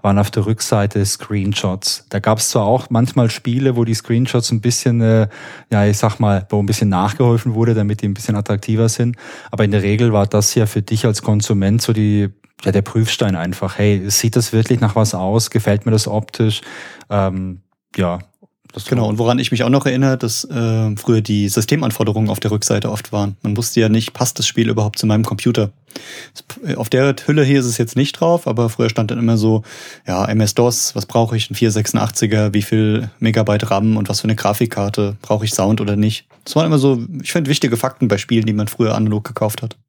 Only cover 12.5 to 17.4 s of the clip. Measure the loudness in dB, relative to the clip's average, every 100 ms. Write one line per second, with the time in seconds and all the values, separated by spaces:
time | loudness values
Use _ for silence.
12.5 | -6 0 0 0 0 0 0 0 0 -4
13.5 | -4 -6 0 2 2 0 0 2 2 2
14.5 | 0 2 2 2 2 0 0 0 0 0
15.5 | -2 0 0 2 0 0 -4 -6 0 0
16.5 | 0 -8 -18 -18 -20 -4 -2 0 -2